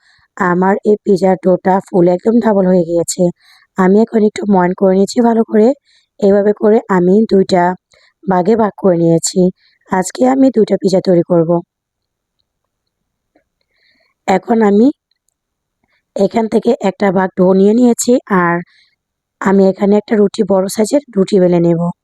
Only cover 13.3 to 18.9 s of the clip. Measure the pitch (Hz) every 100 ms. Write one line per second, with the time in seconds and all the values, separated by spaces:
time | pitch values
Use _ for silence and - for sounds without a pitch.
13.3 | _ _ _ _ _ _ _ _ _ -
14.3 | 190 - 226 208 202 262 - _ _ _
15.3 | _ _ _ _ _ _ _ _ - 190
16.3 | 226 220 226 233 254 196 - 202 185 185
17.3 | - 185 190 202 233 240 226 - 254 -
18.3 | 190 175 170 180 _ _